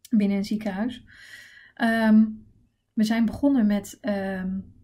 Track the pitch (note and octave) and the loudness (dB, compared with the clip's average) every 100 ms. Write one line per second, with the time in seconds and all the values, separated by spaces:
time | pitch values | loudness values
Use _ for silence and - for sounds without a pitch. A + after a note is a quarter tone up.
0 | - A3 G3+ G3 G3 G#3+ G#3+ F#3 B3 - | -2 0 2 0 -2 -4 -6 -6 -6 -8
1 | - - - - - - - - A#3 A3+ | -18 -20 -20 -20 -20 -20 -18 -4 -2 2
2 | A3 G#3+ A3 - - _ _ _ _ - | 4 6 4 0 -18 _ _ _ _ -2
3 | G#3+ A3+ A3+ - C#4+ C4+ G#3 G#3 G3+ - | 0 0 -2 0 0 2 2 0 -4 -10
4 | - G3+ F#3+ F#3 F#3 F#3+ - - | -6 -4 -4 -6 -6 -8 -10 -20